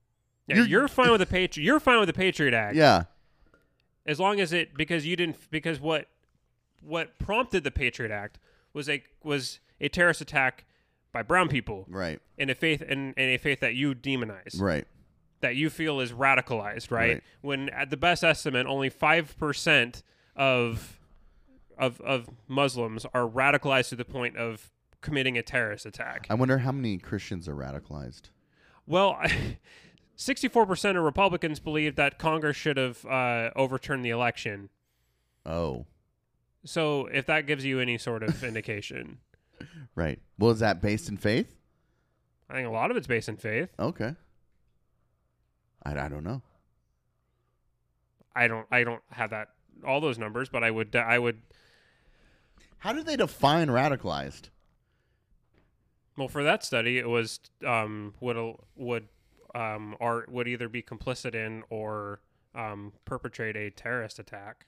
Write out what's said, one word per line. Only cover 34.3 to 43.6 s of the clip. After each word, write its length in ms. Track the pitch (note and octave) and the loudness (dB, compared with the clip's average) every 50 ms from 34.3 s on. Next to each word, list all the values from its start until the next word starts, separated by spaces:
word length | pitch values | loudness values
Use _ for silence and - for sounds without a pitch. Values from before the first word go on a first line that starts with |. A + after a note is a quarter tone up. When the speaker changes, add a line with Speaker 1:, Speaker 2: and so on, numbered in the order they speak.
| A2+ - - A#2 G#2 G2 G2 G2 - _ _ _ _ _ _ _ _ _ _ _ _ _ _ | 0 -2 -4 -6 -6 -6 -10 -16 -20 _ _ _ _ _ _ _ _ _ _ _ _ _ _
Speaker 2:
Oh. 400 | - D#2+ E2+ E2+ D2+ C2 A#1 C#2 - _ _ _ _ _ _ _ _ _ _ _ _ _ _ - | -6 -4 -2 -2 -2 -4 -6 -10 -14 _ _ _ _ _ _ _ _ _ _ _ _ _ _ -18
Speaker 1:
So 400 | - - E3+ D#3+ D3+ D3 C#3 C3 | -8 -4 0 0 2 0 0 -2
if 180 | - - C3+ C3 | -2 -2 -2 0
that 200 | - D#3 D#3 D3 | 2 0 0 2
gives 180 | C#3 D3+ C#3 C3+ | 0 -2 -2 -2
you 160 | C3+ C3 C3 | -2 0 0
any 160 | B2+ B2 A#2+ | 0 0 -2
sort 260 | A2+ - B2+ A#2 A2 A2 | -2 -2 -4 -4 -2 -2
of 220 | A2 E3 - C3+ | -2 -2 -2 -4
Speaker 2:
<laughs> 0 | |
Speaker 1:
indication. 760 | A#2+ A2 A2 G#2 - A2 G2+ G2+ - - - - - - - _ _ _ _ _ _ _ - - D3 E3 E3 C#3 - _ | -6 -6 -6 -6 -4 -6 -6 -8 -8 -10 -10 -10 -12 -14 -18 _ _ _ _ _ _ _ -18 -18 -18 -16 -18 -20 -12 _
Speaker 2:
Right. 240 | - E2 D#2 C#2 - - _ _ - | -4 -2 -2 -2 -4 -10 _ _ 4
Well, 120 | G2+ A#2 | 4 4
is 80 | A2+ A2 | 6 6
that 240 | A2+ G#2+ F#2+ E2+ F#2 | 4 2 2 2 0
based 260 | G#2 G#2 G#2+ - - | 0 0 0 -2 -6
in 80 | G#2 | -8
faith? 380 | F#2+ - G#2 G#2+ B2+ A3+ - - _ _ _ _ _ _ _ _ _ _ _ _ _ _ _ _ _ _ - | -2 0 2 2 2 0 -2 -8 _ _ _ _ _ _ _ _ _ _ _ _ _ _ _ _ _ _ -10
Speaker 1:
I 40 | C3+ | -8
think 120 | C3 B2+ A#2 | -6 -6 -4
a 20 | |
lot 200 | A2+ A2+ B2 F#3 | -2 -2 0 0
of 60 | B3 A#3+ | 0 -2
it's 80 | - | 0
based 220 | C3+ B2 A2+ A2 - | 0 0 0 0 -4
in 60 | G#2+ G#2 | -8 -8
faith. 320 | - A2 G#2+ A#2+ | -6 -4 -4 -2